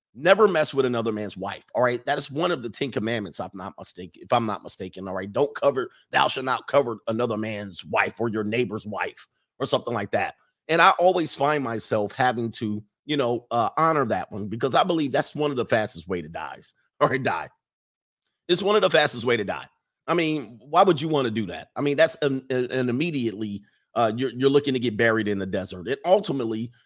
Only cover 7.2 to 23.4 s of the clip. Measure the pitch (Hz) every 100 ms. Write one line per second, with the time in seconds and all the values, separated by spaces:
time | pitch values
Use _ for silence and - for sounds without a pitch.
7.2 | 120 107 110 104 104 92 78 107 95 -
8.2 | 113 107 104 117 117 104 107 92 90 -
9.2 | - _ _ _ 131 131 - 120 101 107
10.2 | 87 - _ _ - 165 180 - 180 180
11.2 | 160 - 139 151 127 113 - 110 104 -
12.2 | 127 117 113 - 110 107 - _ - 147
13.2 | 120 120 - 117 107 - 160 156 127 101
14.2 | - 107 101 113 135 156 185 170 147 135
15.2 | 151 143 147 131 110 117 107 85 82 92
16.2 | 78 82 76 64 - - _ _ 143 131
17.2 | 127 85 71 _ _ _ _ _ _ _
18.2 | _ _ _ 170 196 208 185 156 151 123
19.2 | 120 120 98 78 - _ _ _ - 170
20.2 | 160 156 110 120 131 160 202 135 156 151
21.2 | 127 110 101 78 - - 143 143 160 -
22.2 | 147 135 131 127 123 127 123 120 170 147
23.2 | 117 98